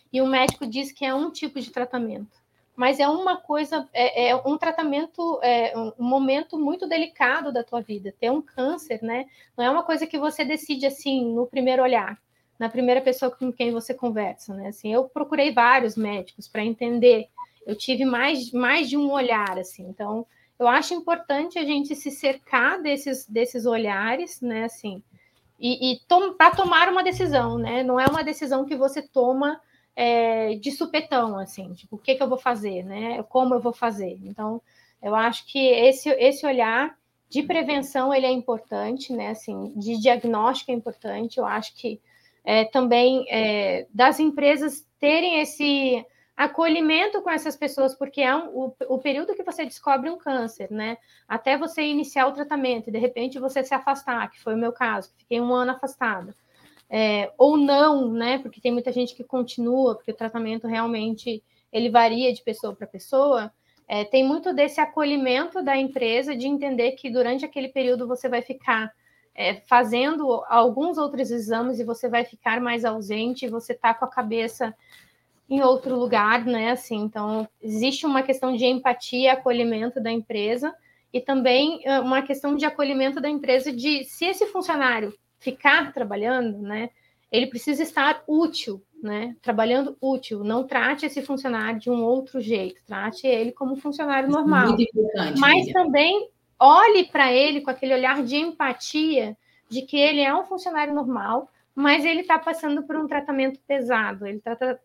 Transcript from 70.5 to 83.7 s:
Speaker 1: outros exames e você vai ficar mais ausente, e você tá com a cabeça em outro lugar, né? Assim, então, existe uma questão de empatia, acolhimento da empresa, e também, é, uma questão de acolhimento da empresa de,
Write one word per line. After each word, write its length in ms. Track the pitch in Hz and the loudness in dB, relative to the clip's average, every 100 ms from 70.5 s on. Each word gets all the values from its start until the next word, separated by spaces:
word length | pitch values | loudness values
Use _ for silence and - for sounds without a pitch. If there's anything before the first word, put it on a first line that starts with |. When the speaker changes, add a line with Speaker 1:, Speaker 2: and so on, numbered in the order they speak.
| 233 240 233 330 311 | 4 4 2 -2 -2
Speaker 1:
outros 320 | 294 269 226 | -2 -2 -4
exames 500 | 240 214 226 247 233 | -4 -4 -2 -2 -4
e 40 | |
você 260 | 226 233 240 | -6 -4 -2
vai 160 | 233 247 | -2 -2
ficar 340 | - 233 226 | -6 -4 -2
mais 240 | 247 233 | -2 -2
ausente, 600 | 226 220 202 214 233 254 240 | -2 -4 -6 -4 -4 -4 -6
e 40 | |
você 260 | 233 233 240 | -6 -8 0
tá 180 | 233 | 0
com 120 | 226 254 | 2 -2
a 40 | |
cabeça 640 | 262 220 226 226 - 226 - _ - _ _ _ _ - | -4 -4 -4 -4 -4 -8 -8 _ -20 _ _ _ _ -4
em 120 | 269 | 4
outro 360 | 262 262 262 247 | 4 4 0 -2
lugar, 480 | 240 220 208 240 226 | 2 2 4 2 2
né? 260 | 233 220 | 0 0
Assim, 240 | 240 - 214 | -2 -4 -6
então, 500 | 214 214 208 220 220 _ | -4 -4 -4 -4 -6 _
existe 440 | 220 214 254 277 311 | -6 -2 0 0 0
uma 180 | 262 | 2
questão 320 | 269 262 262 240 | 2 0 0 2
de 100 | 247 | 2
empatia, 680 | 254 262 247 - 247 262 | 2 0 0 -4 2 4
acolhimento 680 | 262 262 240 233 220 233 247 | 4 2 0 0 -2 -4 -4
da 80 | 226 | -4
empresa, 640 | 226 214 220 208 240 302 320 _ _ _ | -4 -4 -4 -2 -2 -4 -8 _ _ _
e 80 | 247 | -6
também, 600 | 247 269 247 247 302 320 | -2 2 4 4 4 0
é, 160 | 262 269 | 0 0
uma 220 | 247 262 | 2 0
questão 340 | 277 277 285 285 | 0 -4 -2 0
de 100 | 294 | 0
acolhimento 540 | 294 277 262 269 277 | 0 0 0 -2 -2
da 80 | 285 | -4
empresa 420 | 294 269 254 | -2 2 2
de, 360 | 294 | 0